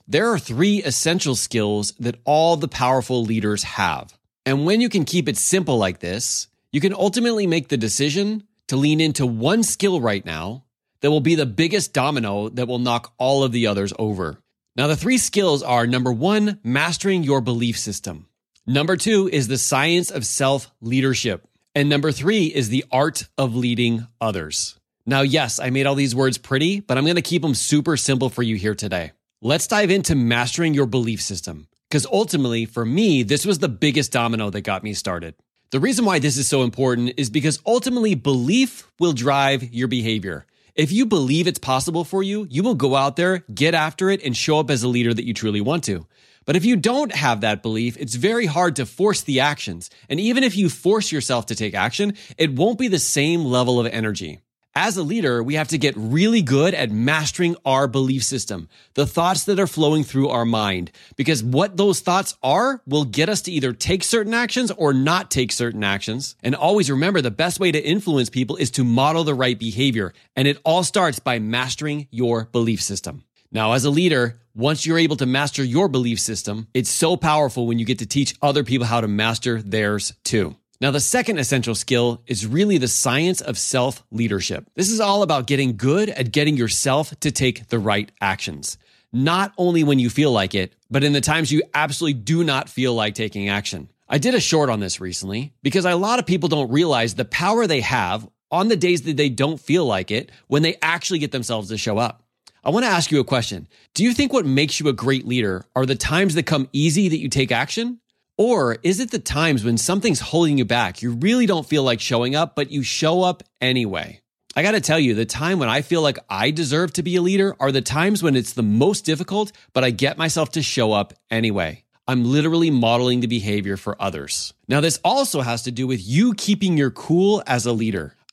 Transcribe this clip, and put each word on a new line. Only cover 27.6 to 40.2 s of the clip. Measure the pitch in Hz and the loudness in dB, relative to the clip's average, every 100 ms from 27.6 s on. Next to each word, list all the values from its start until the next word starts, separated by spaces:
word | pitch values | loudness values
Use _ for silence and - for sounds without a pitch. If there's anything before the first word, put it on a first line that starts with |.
| - - 170 151 | 0 0 2 0
simple | - 127 131 | 0 0 0
for | - | -2
you | 117 107 | -2 -2
here | 107 104 | -2 -4
today. | 104 90 78 - _ _ | -4 -4 -6 -12 _ _
Let's | 113 160 - | -2 -2 0
dive | 208 196 | 2 2
into | 196 147 147 | 2 2 2
mastering | 117 120 123 - 165 | 2 2 0 0 0
your | 143 127 | 2 2
belief | 127 117 104 | 0 -2 -4
system, | - 92 - 78 76 _ _ | -6 -8 -10 -14 -18 _ _
'cause | 151 - | -2 2
ultimately, | 196 214 165 127 117 113 | 0 2 0 0 -2 -4
for | 117 | -4
me, | 113 165 220 139 | 0 2 4 2
this | 104 143 202 | 2 0 0
was | 165 | 0
the | 160 | -2
biggest | 104 147 131 - | 0 0 0 0
domino | 123 117 113 104 | 0 0 -2 -4
that | 101 | -6
got | 98 95 | -6 -6
me | 107 | -6
started. | 95 - 87 82 - _ _ _ | -6 -6 -6 -8 -16 _ _ _
The | 135 | 0
reason | 214 226 | 2 2
why | 214 170 | 2 2
this | 143 123 | 0 0
is | - | 0
so | 139 | 2
important | 123 - 131 120 123 143 | 0 0 0 0 -2 -2
is | 127 | -2
because | 147 147 147 - | 0 0 0 0
ultimately | 240 269 247 220 151 | 0 0 0 2 2
belief | 143 131 123 240 262 - - - | 2 2 2 2 2 -2 -20 0
will | 170 | 0
drive | 131 131 139 135 135 123 | 2 0 2 2 0 -2
your | 120 123 | -4 -2
behavior. | 123 113 110 | -2 -2 -4